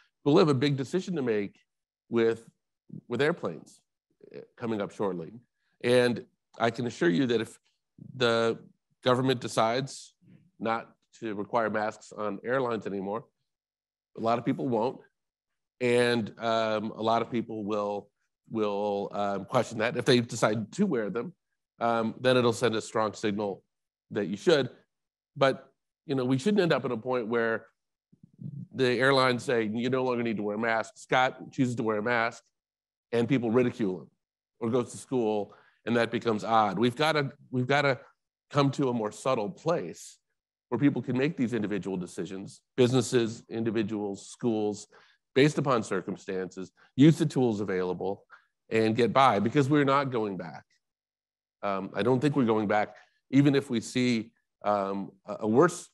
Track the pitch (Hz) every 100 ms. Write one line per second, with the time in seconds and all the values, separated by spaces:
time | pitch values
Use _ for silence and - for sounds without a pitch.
0 | _ _ 143 160 170 131 147 135 131 180
1 | 185 170 127 107 101 - _ _ _ _
2 | - 117 113 113 - _ _ _ _ -
3 | - 117 143 175 104 78 - - _ _
4 | _ _ - - - - 117 110 98 -
5 | 104 90 78 117 _ _ _ _ 120 123
6 | 123 113 - _ _ - 117 117 120 -
7 | 175 170 131 117 110 - _ _ _ -
8 | - 127 120 117 113 110 - _ _ _
9 | 127 123 131 127 117 - 113 117 139 -
10 | - _ _ - _ - 110 113 - _
11 | _ - 113 101 98 120 107 107 107 -
12 | - - 107 98 110 131 123 113 98 98
13 | 95 107 - _ _ _ _ _ _ _
14 | _ - 113 117 117 120 139 113 120 -
15 | - _ _ _ _ _ _ - 123 120
16 | 120 120 104 - 117 113 110 107 107 -
17 | 110 113 113 120 113 110 101 107 101 104
18 | 98 _ _ _ - 110 104 101 104 101
19 | 101 101 101 98 90 127 110 110 110 -
20 | - 123 120 117 120 110 101 - 202 127
21 | 104 104 175 - _ _ _ - 117 117
22 | 110 - 127 127 120 110 120 110 - 117
23 | 110 98 110 101 104 90 _ _ _ _
24 | - 110 98 101 - 156 123 - _ _
25 | _ _ _ - 135 - - _ _ _
26 | - 135 127 135 208 208 175 143 127 117
27 | 127 127 107 117 113 110 - _ _ _
28 | _ _ - - - - - 113 127 117
29 | 131 139 131 123 117 120 110 113 120 131
30 | 127 123 117 104 104 104 117 113 107 -
31 | - 135 131 - - - 127 120 110 107
32 | 110 120 113 120 _ _ _ _ _ _
33 | _ 117 117 135 117 117 123 - 101 90
34 | 71 _ _ _ _ - 117 123 117 110
35 | - 131 110 107 101 - _ _ - 117
36 | 113 117 117 107 101 113 107 92 123 123
37 | 151 151 139 - - 127 127 143 143 127
38 | - _ _ _ _ 143 139 127 135 120
39 | 104 - 135 127 104 87 156 170 87 -
40 | - - _ _ _ _ - 120 143 127
41 | 120 123 143 170 117 117 104 101 95 95
42 | 90 - 85 95 113 - _ - 123 131
43 | 110 127 113 113 - 110 113 107 101 107
44 | 104 98 - - 123 107 104 101 - -
45 | _ _ _ - 147 147 147 123 - 98
46 | 87 92 - 95 92 92 90 _ _ -
47 | 151 151 160 143 123 104 98 92 92 90
48 | 92 98 _ - _ _ - 110 110 107
49 | 117 135 135 101 104 143 135 151 139 139
50 | 139 127 107 92 90 - - _ _ _
51 | _ _ _ _ _ _ 101 98 95 -
52 | 107 127 147 147 113 110 104 107 101 -
53 | _ _ _ 131 143 139 - 117 - 127
54 | 123 117 104 _ _ _ 104 104 98 98
55 | 95 - - 104 110 113 170 170 -